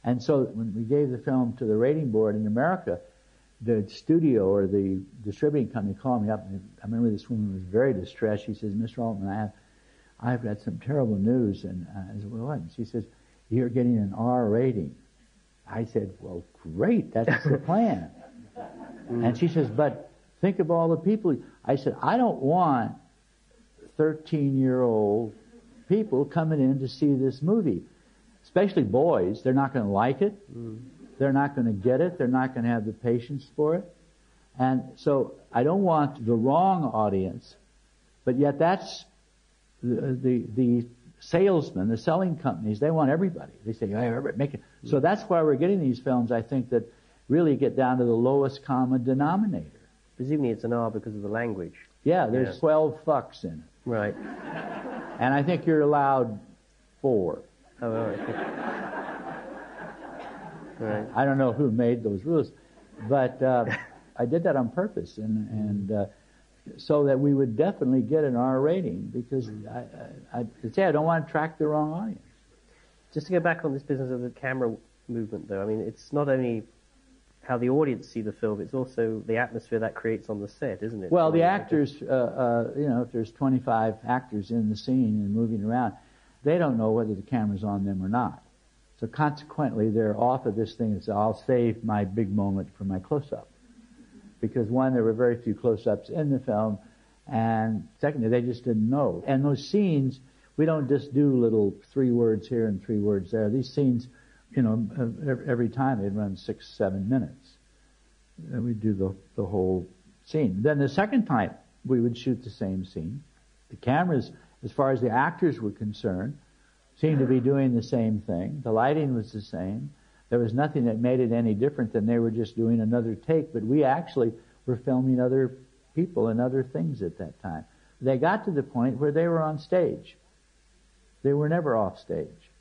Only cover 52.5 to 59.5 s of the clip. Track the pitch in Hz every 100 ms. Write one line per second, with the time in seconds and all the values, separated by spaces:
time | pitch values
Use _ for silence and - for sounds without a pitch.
52.5 | - 160 156 156 - - 143 - - 87
53.5 | 80 - _ 127 113 104 - - - -
54.5 | - - - - - - - 123 139 143
55.5 | 170 - 156 143 147 139 135 120 104 -
56.5 | - _ _ _ _ 139 113 87 - -
57.5 | _ _ - 117 113 110 101 - 107 -
58.5 | - - - - - - - - - -